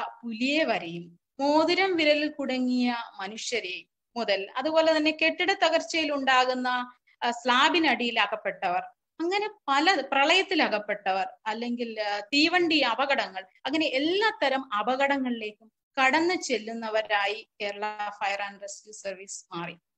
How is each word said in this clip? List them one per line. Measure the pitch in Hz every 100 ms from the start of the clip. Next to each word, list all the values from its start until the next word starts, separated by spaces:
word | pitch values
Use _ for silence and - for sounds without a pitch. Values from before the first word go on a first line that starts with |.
| - -
പുലിയെ | 233 220 254 302
വരെയും | 269 190 170 175 170 - _ -
മോതിരം | 277 311 320 359 392 330
വിരലിൽ | 302 294 302
കുടുങ്ങിയ | 302 262 254 254 247 247 233 226 -
മനുഷ്യരെ | 196 220 - 226 185 180 - _ _ 233
മുതൽ, | 208 196 190 -
അതുപോലെ | 294 320 320 311
തന്നെ | 311
കെട്ടിട | 311 320 320 370
തകർച്ചയിൽ | 392 330 320 320 330 294
ഉണ്ടാകുന്ന, | 285 262 254 254 254 254 247 247 - _ _
ആ, | 240
സ്ലാബിനടിയിൽ | 240 247 247 311 339 311 233 240 226
അകപ്പെട്ടവർ, | 208 214 196 190 190 180 185 - _ -
അങ്ങനെ | 330 403 415 - -
പല | 269 339 359 -
പ്രളയത്തിൽ | 269 294 370 370 339
അകപ്പെട്ടവർ, | 226 208 208 202 190 190 185 - 220
അല്ലെങ്കിൽ, | 226 240 240 233 214
ആ, | 208 208
തീവണ്ടി | 208 285 330 359 339 311
അപകടങ്ങൾ, | 254 226 277 262 196 190 - _ 269
അങ്ങനെ | 311 302
എല്ലാ | 254 311 381 440 427
തരം | 277 262 269
അപകടങ്ങളിലേക്കും | 208 226 262 277 277 254 226 214 - _ _ _ 269
കടന്നു | 262 302 339
ചെല്ലുന്നവരായി | 349 302 220 214 233 220 220 214 208 202 220 - -
കേരള | 202 202 214 214 208
fire | 202 202 202
and | 202 202
rescue | 202 - 214
service | 214 196 185 196 - -
മാറി. | 175 170 170 _